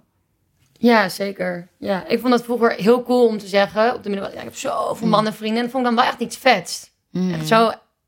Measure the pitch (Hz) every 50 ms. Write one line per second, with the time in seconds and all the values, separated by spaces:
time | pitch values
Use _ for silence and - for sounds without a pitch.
0 | _ _ _ _ _ _ _ _ _ _ _ _ _ _ _ _ - 240 233 220
1 | 202 180 - - 196 202 196 196 180 180 180 175 175 - _ _ - 208 196 180
2 | - - - 226 226 233 247 233 240 - 240 214 226 226 - - 180 214 240 240
3 | 240 - 247 247 240 226 220 208 202 190 180 202 202 196 190 214 220 240 247 226
4 | - 202 202 196 196 - - - 233 233 - - - 269 - - - - - -
5 | 226 220 214 208 214 214 214 214 214 220 220 233 240 240 240 262 247 247 233 226
6 | 254 - - - 233 226 - - - 262 233 190 165 - - - - - _ _
7 | _ _ - 175 185 185 170 160 156 156 220 220 226 220 - - _ _ _ _
8 | _